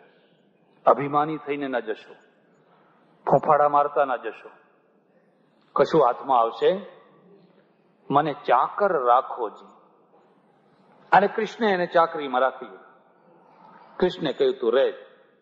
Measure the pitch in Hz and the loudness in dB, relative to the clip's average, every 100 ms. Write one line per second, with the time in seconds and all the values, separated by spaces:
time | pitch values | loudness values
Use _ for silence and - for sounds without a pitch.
0 | _ _ _ _ _ _ _ _ - 117 | _ _ _ _ _ _ _ _ 0 0
1 | 143 147 151 151 - 143 135 123 110 104 | 0 -2 -2 -6 -8 -6 -4 -6 -6 -10
2 | - - _ _ _ _ _ _ _ _ | -14 -20 _ _ _ _ _ _ _ _
3 | _ _ - 139 156 147 147 143 143 156 | _ _ 0 2 4 4 4 2 0 0
4 | 139 117 113 - 107 - _ _ _ _ | -2 -4 -8 -14 -20 -20 _ _ _ _
5 | _ _ _ _ _ _ _ - 139 160 | _ _ _ _ _ _ _ 0 2 4
6 | 123 123 135 123 113 - 151 196 190 - | 2 0 0 2 0 0 0 0 -8 -20
7 | _ _ _ - _ _ _ _ _ _ | _ _ _ -20 _ _ _ _ _ _
8 | - 143 156 135 - 127 151 - 202 160 | -2 0 0 -6 0 0 0 -2 -2 0
9 | 123 123 - 120 107 - - _ _ _ | 2 2 2 -8 -8 -10 -20 _ _ _
10 | _ _ _ _ _ _ _ _ _ _ | _ _ _ _ _ _ _ _ _ _
11 | _ 180 202 - 202 - 220 180 170 170 | _ 2 2 -2 -8 -2 0 0 2 2
12 | 165 160 139 127 131 - 110 92 - _ | 2 -2 -4 0 0 -2 -14 -20 -20 _
13 | _ _ _ _ _ _ - - - - | _ _ _ _ _ _ -20 -20 -20 -2
14 | 180 - 151 117 131 - 113 131 120 - | -2 -2 -6 -2 -2 0 0 0 0 -4
15 | - _ _ _ | -18 _ _ _